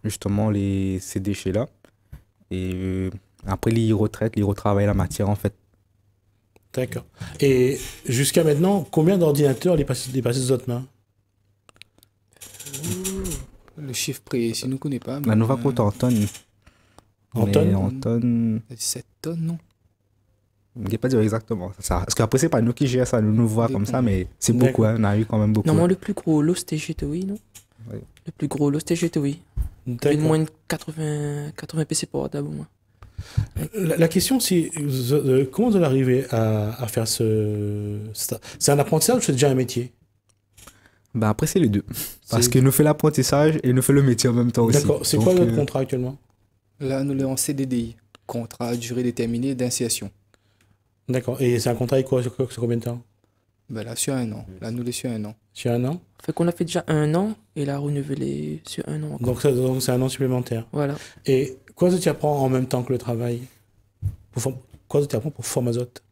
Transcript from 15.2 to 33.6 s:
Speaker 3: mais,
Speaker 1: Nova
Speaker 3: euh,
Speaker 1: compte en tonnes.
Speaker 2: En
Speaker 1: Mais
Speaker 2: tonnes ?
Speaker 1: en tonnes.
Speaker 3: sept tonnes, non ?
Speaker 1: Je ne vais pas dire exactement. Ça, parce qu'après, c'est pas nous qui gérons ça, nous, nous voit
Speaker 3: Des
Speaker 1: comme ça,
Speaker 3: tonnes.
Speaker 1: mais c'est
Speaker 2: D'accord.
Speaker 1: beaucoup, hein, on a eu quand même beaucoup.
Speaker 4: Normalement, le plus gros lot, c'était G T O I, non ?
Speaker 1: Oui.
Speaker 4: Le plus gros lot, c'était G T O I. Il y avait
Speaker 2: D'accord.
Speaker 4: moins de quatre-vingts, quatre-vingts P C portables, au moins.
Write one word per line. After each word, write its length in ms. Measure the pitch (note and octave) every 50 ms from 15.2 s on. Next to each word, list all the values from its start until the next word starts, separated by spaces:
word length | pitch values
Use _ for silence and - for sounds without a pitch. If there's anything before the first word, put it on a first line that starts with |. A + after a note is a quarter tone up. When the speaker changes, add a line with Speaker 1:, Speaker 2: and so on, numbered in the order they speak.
Speaker 3:
mais, 140 | C#3+ B2 G#2+
Speaker 1:
Nova 180 | G#2+ A2+ A2+ C3+
Speaker 3:
euh, 40 | B2
Speaker 1:
compte 220 | A#2 C#3 B2+ A#2+
en 120 | A2+ G#2
tonnes. 340 | G#2 - - B2 B2 A2 G#2 G2 - - _ _ _ _ _ - _ _ _ _ _ - _ _ _ _ _ _ -
Speaker 2:
En 120 | A2 A#2
Speaker 1:
Mais 60 | G#2 G2+
Speaker 2:
tonnes ? 220 | D3 - F2 -
Speaker 1:
en 140 | G2 F#2+ F#2+
tonnes. 720 | B2+ C3+ C3+ - A2+ A#2 A#2 B2 A#2+ A#2 A#2 A2+ A2 A2 A2+ _ B2
Speaker 3:
sept 300 | A2+ - - - A#2+ - _ _ _
tonnes, 240 | - D#3 E3+ E3+ D#3+
non ? 120 | D#3+ E3+ D#3+ - _ _ _ _ _ _ _ _ _ _ _ _ _ _ _ _ _ _ _ _ _ _
Speaker 1:
Je 80 | B2 G#2+
ne 60 | G2
vais 80 | - A2
pas 100 | - B2+
dire 140 | C3 A#2
exactement. 500 | G#2+ A2 G#2 A2 - _ A#2 G2 F2 G2+ G#2 -
Ça, 200 | - - - F2+
parce 160 | F2+ - -
qu'après, 240 | - A#2 A2 - C3
c'est 100 | B2+ -
pas 120 | - B2+
nous 120 | A2 A#2 A#2+
qui 120 | - D3
gérons 200 | C3+ B2 B2+ B2+
ça, 160 | A#2+ - A#2+
nous, 120 | G#2+ G#2+ G#2+
nous 140 | A2+ A#2+ A2+
voit 200 | G#2+ A2+ A#2 A#2
Speaker 3:
Des 60 | C3+
Speaker 1:
comme 120 | A2 G#2
ça, 80 | A2 B2
Speaker 3:
tonnes. 120 | C3 B2+
Speaker 1:
mais 220 | A2+ G2 F#2 F2+ - - _
c'est 120 | - -
Speaker 2:
D'accord. 160 | A2+ B2 C3 C3+
Speaker 1:
beaucoup, 160 | B2+ - A2+
hein, 140 | G#2+ A2+ A2+
on 40 | A2
a 120 | G2+ G2+ G#2
eu 80 | A2
quand 120 | G#2+ - A2
même 160 | G#2+ G#2 G#2+
beaucoup. 140 | A2 G2+ D#3
Speaker 4:
Normalement, 200 | D#3 D#3+ E3 F3+
le 80 | F#3+
plus 180 | F#3 - - G3+
gros 280 | - - - D#3+ D3+
lot, 140 | D3 D#3 F3+
c'était 220 | F3+ - - - D#3
G 160 | D3+ - D#3+
T 120 | - -
O 80 | C#3+ D3
I, 100 | E3+ F#3
non ? 140 | F#3+ G3+ G#3+ _ _ _ - _ _ _ _ A2+ A2
Speaker 1:
Oui. 100 | G#2+ G#2+ - - _ _ _
Speaker 4:
Le 60 | - -
plus 160 | _ - C#3+
gros 200 | - - D3 C#3+
lot, 100 | C#3+ D3+
c'était 180 | E3 - F3 E3
G 120 | F3 E3
T 100 | - D#3+
O 60 | C#3+
I. 140 | C#3+ C#3+ - - _ _ - - - - - -
Il 80 | - A#2+
y 40 | A#2+
avait 140 | - C#3+ D3
Speaker 2:
D'accord. 120 | D3+ D3+ D#3
Speaker 4:
moins 120 | D#3 D#3
de 100 | D#3+ D3+ - _ _ _
quatre-vingts, 840 | - D#3 - - D#3 D#3+ D#3 D3+ D3+ D3 D3 D3 D3 D3 D3 D3 -
quatre-vingts 300 | - - - - D#3+ D#3
P 100 | - D#3+
C 120 | - - -
portables, 420 | _ C#3+ C3+ C#3 - C#3+ C#3+ D3
au 20 |
moins. 160 | D3+ D3 D#3 - _ _ _ _ _ _ - - _ - - - - - - - - -